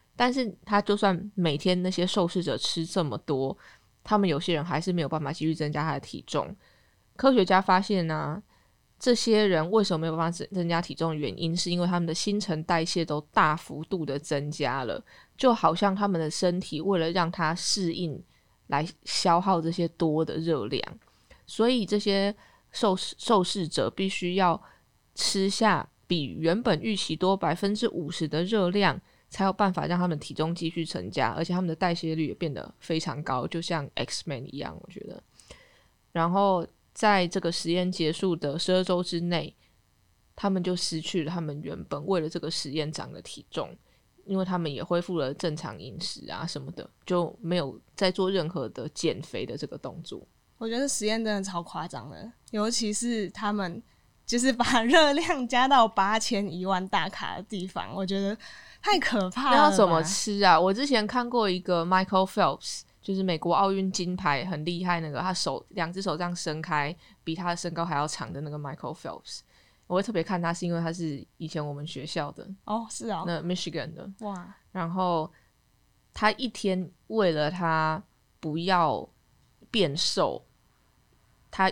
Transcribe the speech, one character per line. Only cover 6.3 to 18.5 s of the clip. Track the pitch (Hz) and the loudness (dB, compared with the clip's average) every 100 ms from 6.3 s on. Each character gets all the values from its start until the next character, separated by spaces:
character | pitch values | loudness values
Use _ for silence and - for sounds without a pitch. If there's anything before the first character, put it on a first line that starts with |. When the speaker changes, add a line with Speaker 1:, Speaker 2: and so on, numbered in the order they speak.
| 147 - 202 _ _ _ _ _ - | -4 -4 -10 _ _ _ _ _ 2
Speaker 1:
科 | 269 | 4
学 | 254 | 6
家 | 185 190 | 6 4
发 | 196 185 | 6 2
现 | 202 196 165 | 4 0 0
啊， | 156 147 175 - _ _ _ _ _ | -2 -4 -8 -12 _ _ _ _ _
这 | 254 | 2
些 | 240 240 214 208 | 2 4 4 6
人 | 170 165 | 2 4
为 | 220 | 2
什 | 196 | 4
么 | 165 | 0
没 | 160 | 0
有 | 160 | 0
办 | 165 | -2
法 | |
增， | 175 - | -2 -6
增 | 185 170 | -4 0
加 | 165 | 0
体 | 175 | -2
重 | - 165 | -2 -2
的 | 156 | 0
原 | 135 - | -4 -2
因， | 165 170 | -2 -2
是 | 175 | 0
因 | 175 | 0
为 | 175 | 2
他 | 175 | 2
们 | 165 | 0
的 | |
新 | 160 - 208 | -2 0 0
陈 | 202 156 | 0 -4
代 | 160 170 | 0 0
谢 | 165 180 | 2 0
都 | 160 151 - | 0 -2 0
大 | - 160 156 | 4 4 2
幅 | - 147 | -6 -12
度 | 165 185 | -6 -4
的 | 147 139 | -4 -6
增 | 147 143 147 | -2 -2 -2
加 | 147 135 135 | -2 -2 -2
了， | 123 82 - - - - | -4 -6 -8 -20 -20 2
就 | 262 | 4
好 | 226 - | 6 4
像 | 170 202 | 4 2
他 | 196 202 | 2 0
们 | 175 | 0
的 | 156 | -2
身 | - 180 180 | 2 2 2
体 | - 151 | -4 -4
为 | 175 190 | 0 2
了 | 165 | 2
让 | 185 170 | 2 0
它 | 175 156 | 0 0
适 | 170 - 202 175 | 0 0 0 0
应 | 165 170 131 - _ _ | 0 -4 -6 -12 _ _